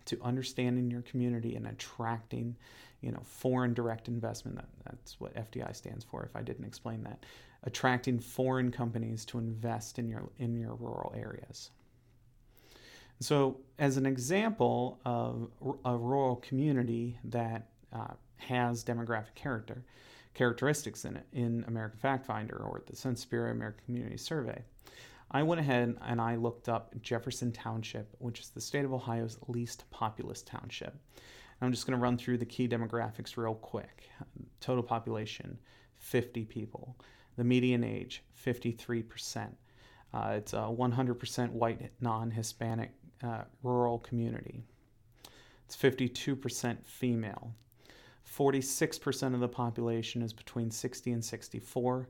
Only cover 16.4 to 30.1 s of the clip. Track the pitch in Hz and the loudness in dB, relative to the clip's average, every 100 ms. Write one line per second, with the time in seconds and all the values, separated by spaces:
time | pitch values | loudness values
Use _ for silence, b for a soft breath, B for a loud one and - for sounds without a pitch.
16.4 | - 131 151 135 120 117 120 120 117 117 | 0 2 4 4 2 0 -2 -4 -4 0
17.4 | 113 113 - _ - 117 110 - - - | 0 -2 -8 _ -12 -8 -8 -10 -16 -14
18.4 | - 127 120 117 117 117 117 113 110 - | 0 2 4 2 0 -2 0 -2 -2 -6
19.4 | 147 117 110 120 123 B B B B - | -2 -2 -4 -10 -12 B B B B 4
20.4 | 123 117 135 151 - - - - - 143 | 6 6 4 4 0 -6 -6 -8 -6 0
21.4 | 120 117 117 113 110 - 135 127 - 107 | 2 2 0 -2 -2 0 2 2 0 -4
22.4 | 107 - - - - - 135 120 - 117 | -4 -4 -6 -6 -8 -6 -2 -2 0 0
23.4 | 117 113 110 107 - 120 113 - - 160 | 2 0 -4 -6 -6 -4 -4 -6 -4 -2
24.4 | 117 - - - B B B B B 135 | -2 -6 -10 -18 B B B B B 2
25.4 | 156 170 143 123 120 113 117 120 113 117 | 4 4 6 6 6 2 0 2 2 4
26.4 | 117 120 - 113 - 117 - 117 127 - | 2 0 0 0 -2 -10 -2 0 0 -2
27.4 | 123 117 117 113 110 110 107 - 127 113 | -2 0 -2 -4 -4 -6 -10 -8 -6 -6
28.4 | - 120 - 143 139 131 123 117 113 113 | -10 -10 -2 0 2 0 0 0 -2 -4
29.4 | - 120 120 - - - 110 | -4 -2 -2 -6 -14 -2 -2